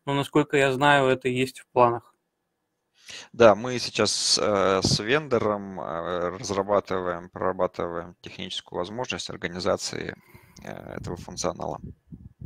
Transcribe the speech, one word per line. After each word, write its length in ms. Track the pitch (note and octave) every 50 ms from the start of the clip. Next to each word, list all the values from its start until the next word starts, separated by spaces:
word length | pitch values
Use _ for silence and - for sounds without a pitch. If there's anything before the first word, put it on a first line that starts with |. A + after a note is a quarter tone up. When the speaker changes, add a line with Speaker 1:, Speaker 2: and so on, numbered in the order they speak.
| -
Speaker 1:
но, 80 | C#3+ C#3
насколько 440 | C#3+ C3+ - - D#3 C#3+ - - C#3+
я 140 | C#3 C#3 C3
знаю, 360 | C3 D3 D3 C#3+ C#3+ C3+ C3
это 200 | B2+ B2+ - C3
есть 320 | B2 B2+ C3 C3 - -
в 60 | - _
планах. 440 | - - B2 A#2+ A#2 - - _ _ _ _ _ _ _ _ _ _ _ _ _ _ _ _ _ _ _ _ - - - - - -
Speaker 2:
Да, 240 | A2+ A#2 A2 G2
мы 220 | G2+ A#2 B2+ B2+ A#2+
сейчас, 580 | - - - - G#2+ G2 - - - - - -
э, 400 | - G2+ G#2 G2 F#2 F#2 F#2+ F#2+ F#2
с 180 | - - -
вендором, 800 | G#2 G#2+ C3+ D#3 D#3 C#3 B2+ A2 A2 G#2+ G#2 G2+ G2 G2 F#2+ F2
э, 560 | B1+ G#1+ D#2 E2+ E2+ E2+ F2+ F2 E2+ F2 F2 G2
разрабатываем, 880 | - F2+ G2 G2 G2 G2+ G#2 G2 - - F#2+ F#2 F2+ F2+ F2 E2+ F2 F2+
прорабатываем 840 | - G#2 F#2+ F#2 F#2 F#2 F#2 F2+ - - F2 F2 E2+ E2+ E2+ F2+ F2 _
техническую 580 | - - - - F#2+ F#2 - - - - - F2+
возможность 500 | F2+ F#2+ G#2+ A#2+ B2+ - - - - -
организации, 880 | - F#2 - F2 F2 F2+ F2+ G2 F2+ - - - - D#2+ E2 - - - - _ - - _ - - - -
э, 340 | - G1+ G1+ - - - -
этого 160 | - - F2+
функционала. 640 | F2 - - F#2 - - F2 - - D#2 D#2+ - - - - - _ _ - - - - - _ - -